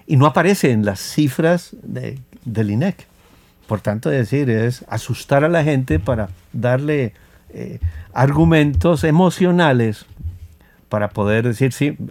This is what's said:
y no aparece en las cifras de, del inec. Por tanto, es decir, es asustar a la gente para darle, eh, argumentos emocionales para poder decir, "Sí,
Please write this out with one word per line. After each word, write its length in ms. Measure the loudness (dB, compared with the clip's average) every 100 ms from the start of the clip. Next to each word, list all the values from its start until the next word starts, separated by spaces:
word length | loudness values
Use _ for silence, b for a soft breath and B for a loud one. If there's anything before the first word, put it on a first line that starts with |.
| b
y 100 | 4
no 100 | 4
aparece 460 | 4 2 2 2
en 140 | 2 0
las 160 | -4
cifras 760 | -6 -2 -2 0 0 0 -4 -20
de, 340 | -14 -12 -10 -12 -18 -16 -8
del 260 | -4 -2
inec. 360 | 0 -2 -4 -14 b b b b b -8
Por 140 | -6
tanto, 280 | -4 -4 -2
es 200 | -2 0
decir, 200 | 0 0
es 360 | 0 -2 -4 -8
asustar 560 | -8 -6 -8 0 2
a 60 | 2
la 160 | 2 2
gente 340 | 0 0 -2
para 300 | 0 -4 -4 -10 _
darle, 600 | -4 0 0 0 -2 -2 b b b b
eh, 300 | -14 -12 -8 B B B
argumentos 880 | 0 2 4 4 4 4 2 2 2
emocionales 1000 | 2 4 2 2 2 4 4 4 0 -4 -12 -14 B B B B B B -6
para 200 | -4 -4
poder 340 | -2 0 0 0
decir, 280 | 0 -2
"Sí, 240 | 0 -4 -4 -12